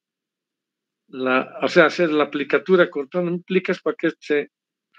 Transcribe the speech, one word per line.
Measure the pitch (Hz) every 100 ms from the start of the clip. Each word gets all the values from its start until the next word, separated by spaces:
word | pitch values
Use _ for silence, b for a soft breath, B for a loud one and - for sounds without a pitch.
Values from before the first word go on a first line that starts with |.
| _ _ _ _ _ _ _ _ _ _ _
la, | 135 131 131 - -
o | 131
sea, | 175 151
hacer | - 170
la | 151 143
aplicatura | 147 139 147 147 185 165
cortando, | 147 135 180 175
aplicas | 175 - 185 185 175
para | 156 151
que | 165 -
se, | - 147 - _ _ _ _